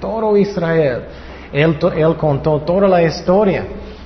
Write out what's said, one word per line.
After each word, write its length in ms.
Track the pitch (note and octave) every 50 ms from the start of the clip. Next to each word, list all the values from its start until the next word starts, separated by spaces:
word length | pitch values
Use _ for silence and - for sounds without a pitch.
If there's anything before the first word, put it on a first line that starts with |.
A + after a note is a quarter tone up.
todo 360 | - G3 G#3 A3 A3 G#3+ G#3
Israel. 680 | G3+ G3 G3+ G3+ F#3 E3+ E3 E3 E3 D#3 C#3 B2 A2+ - - - - - - - - - - -
Él 260 | C#3+ D3+ E3 D#3+ D3+
to-, 140 | E3 F3 -
él 240 | - D3+ D#3+ E3
contó 420 | D#3 D#3 D#3 C#3 C3+ - D#3+ D3+ D3 D3+
toda 260 | E3 F3 G3 G3 G3
la 140 | F#3 F3 E3+
historia. 640 | D#3+ D3+ - - - F3+ G3 G#3+ G3 E3 B2 G2 - - - - - - - -